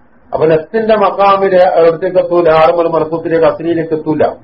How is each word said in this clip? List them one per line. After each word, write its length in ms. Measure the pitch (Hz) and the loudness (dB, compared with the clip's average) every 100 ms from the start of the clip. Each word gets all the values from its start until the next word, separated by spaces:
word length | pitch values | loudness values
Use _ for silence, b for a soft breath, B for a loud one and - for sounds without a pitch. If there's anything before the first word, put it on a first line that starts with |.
| _ _ _ | _ _ _
അപ്പൊ 120 | 131 156 | -2 0
നഫ്സിന്റെ 480 | 156 - 220 220 214 | 0 -2 -4 0 0
മക്കാമില് 640 | 196 175 196 196 196 180 | 0 2 2 2 2 2
അടുത്തേക്ക് 560 | 185 165 165 160 185 180 | 2 2 2 0 -2 -2
എത്തൂല, 320 | 175 175 165 | 0 0 2
ആലമുൽ 380 | 160 160 170 165 | 4 4 2 -2
മലക്കൂത്തിലേക്ക് 580 | 165 156 165 165 165 156 | -2 -4 -6 -4 0 0
അസ്ലിയിലേക്ക് 480 | - 170 165 160 | 0 -4 -4 -4
എത്തൂല, 300 | 156 156 151 - - | -4 -4 -2 -2 -4